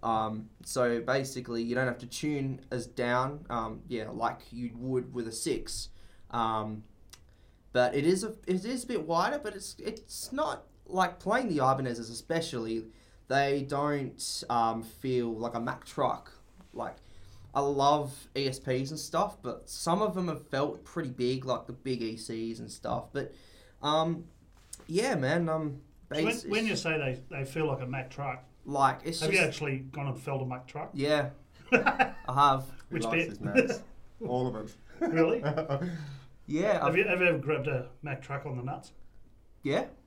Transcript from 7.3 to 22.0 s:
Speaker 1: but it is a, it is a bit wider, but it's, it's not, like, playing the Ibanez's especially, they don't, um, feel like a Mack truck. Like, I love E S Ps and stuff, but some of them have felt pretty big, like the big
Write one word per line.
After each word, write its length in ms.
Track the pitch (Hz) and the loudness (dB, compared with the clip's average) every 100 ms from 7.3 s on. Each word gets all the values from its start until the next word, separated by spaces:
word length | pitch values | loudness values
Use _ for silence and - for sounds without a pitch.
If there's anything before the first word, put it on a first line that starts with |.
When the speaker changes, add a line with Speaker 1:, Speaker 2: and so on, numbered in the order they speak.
| - - - - | -20 -20 -20 -2
Speaker 1:
but 240 | 123 123 131 | 2 4 4
it 100 | 151 | 4
is 200 | 185 214 | 2 0
a, 100 | - - | -8 -2
it 200 | 185 208 | -2 0
is 180 | 254 | -6
a 40 | - | -2
bit 200 | 226 156 | -4 0
wider, 320 | 170 202 294 | 2 2 0
but 160 | 220 196 | -6 -8
it's, 220 | - - | -12 -8
it's 540 | 214 214 - - - | -8 -8 -12 -12 -8
not, 320 | 262 254 - - - - | -2 -2 -4 -12 -20 -6
like, 300 | 185 175 - | 0 0 0
playing 300 | 185 233 247 | 0 2 2
the 80 | 151 | 4
Ibanez's 520 | 131 135 131 117 113 | 4 4 2 -4 -6
especially, 760 | 117 - 165 - 123 113 113 110 - - - - | -10 -2 0 0 -4 -2 -2 -4 -16 -20 -20 0
they 360 | 135 139 143 135 | 2 4 2 0
don't, 760 | 143 147 143 127 - - - - | 0 2 0 -2 -6 -8 -6 0
um, 340 | 120 113 113 | 4 4 2
feel 500 | 113 - 131 127 117 110 | -6 -6 0 2 2 -2
like 180 | 117 | -2
a 60 | 117 | -2
Mack 240 | 120 135 | -2 -4
truck. 480 | - - 127 107 - - - - - | -8 0 0 0 -8 -20 -20 -20 -16
Like, 220 | - 113 - - - - - - | -8 -8 -8 -18 -18 -18 -18 -4
I 60 | 139 | 0
love 540 | 143 139 139 147 135 - - - | 2 6 6 6 2 -8 -8 -2
E 100 | 135 | -2
S 100 | 131 | -2
Ps 340 | - 127 139 | 0 0 0
and 60 | 156 | -6
stuff, 380 | - 165 196 - | -2 0 0 -2
but 280 | - - - | -8 -8 -10
some 320 | - - 180 | -6 2 4
of 140 | 214 180 | 4 0
them 140 | 180 | -2
have 180 | 147 - | -4 -4
felt 380 | 135 147 - - | 0 0 -2 -8
pretty 240 | 170 143 | -6 -6
big, 340 | 123 123 131 | 0 0 0
like 240 | 131 120 - | 0 -2 -2
the 60 | |
big 280 | 123 135 123 | -10 -4 -2